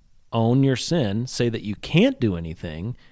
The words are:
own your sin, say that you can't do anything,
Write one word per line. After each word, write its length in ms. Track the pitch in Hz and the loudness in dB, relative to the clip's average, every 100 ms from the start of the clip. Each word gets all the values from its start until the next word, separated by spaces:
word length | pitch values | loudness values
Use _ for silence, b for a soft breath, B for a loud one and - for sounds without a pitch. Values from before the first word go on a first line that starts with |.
| _ _ - | _ _ -6
own 300 | 117 113 131 | 0 2 4
your 140 | 135 123 | 4 2
sin, 500 | - 170 107 104 127 | 0 0 0 -2 -4
say 220 | - 120 | -2 -2
that 140 | 117 | -2
you 140 | 104 101 | -6 -8
can't 440 | - 160 262 269 | 0 4 4 2
do 160 | 110 87 | 0 -2
anything, 600 | 82 80 85 78 104 - b | -6 -8 -10 -8 -8 -10 b